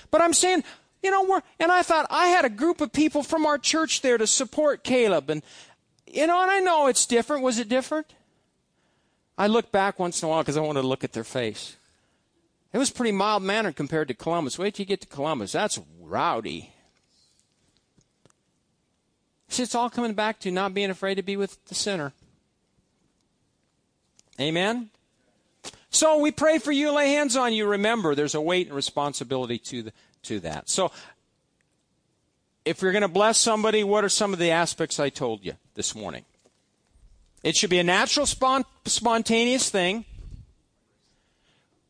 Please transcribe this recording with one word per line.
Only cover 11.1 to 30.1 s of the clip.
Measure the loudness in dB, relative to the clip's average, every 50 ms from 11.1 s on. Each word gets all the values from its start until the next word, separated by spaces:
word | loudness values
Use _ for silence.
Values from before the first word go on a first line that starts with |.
their | -6 -8 -8
face. | -6 -4 -4 -4 -4 -6 -8 -12 -16 -18 _ _ _ _ _ _ _ _ _ _ _ _ _ _ _ _ _ _ _ -2
It |
was | -2 -2 0
pretty | -2 -2 0 0 2
mild-mannered | 2 2 2 2 0 0 0 -2 -2 -2 -2 -4
compared | -6 -6 -4 -2 -2 -2 -4
to | -6
Columbus. | -6 -4 -4 -2 -2 -2 -4 -6 -6
Wait | -6 -6 -6
till | -6 -6
you |
get | -4 -6 -6
to | -6
Columbus. | -10 -10 -6 -4 -4 -4 -4 -4 -4 -2
That's | -2 -2 -2 -4 -8 -10 -14 -20 -20
rowdy. | -12 -6 -4 -2 0 0 -2 -2 -4 -6 -8 -10 -12 -16 _ _ _ _ _ _ _ _ _ _ _ _ _ _ _ _ _ _ _ _ _ _ _ _ _ _ _ _ _ _ _ _ _ _ _ _ _ _ _ _ _ _ _ _ _ _ _ _ _ _ _ _ _ _ _
See, | -8 -6 -4 -4
it's | -2 -2
all | -2 -2 -2
coming | -2 -4 -4 -2
back | -2 -2 -2 -2 -4 -4
to | -6 -4
not | -2 -2 -2 -2 -2
being | -2 -2 -2
afraid | -4 -4 -4 -2 -2
to | -2 -4
be | -4 -4
with | -4 -4 -6 -8 -12 _
the | -10 -6
sinner. | -4 -4 -2 -2 -4 -4 -6 -10 _ _ _ _ _ _ _ _ _ _ _ _ _ _ _ _ _ _ _ _ _ _ _ _ _ _ _ _ _ _ _ _ _ _ _ _ _ _ _ _ _ _ _ _ -6
Amen? | -4 -2 0 0 0 0 -2 -4 -6 -10 _ _ _ _ _ _ _ _ _ _ _ _ _ _ -20 -20 -20 -20 _ _
So | 0 2 4 4 4
we | 4 4 2
pray | 2 2 4 4 4
for | 2 2 0 0
you, | 0 2 2
lay | 2 2 2 2 2
hands | 2 0 0 0
on | 0 0 2 0
you. | 0 0
Remember, | 0 2 2 2 2 2 2 0 0 2
there's | 2 0 0 -2
a | -2
weight | 0 0 0 0 0
and | -2 -4
responsibility | -6 -6 -4 -2 -2 -2 -2 -4 -6 -6 -4 -4 -4 -2 -4 -6
to | -6 -8 -10 -10 -10 -10
the, | -12 -14 _ _ _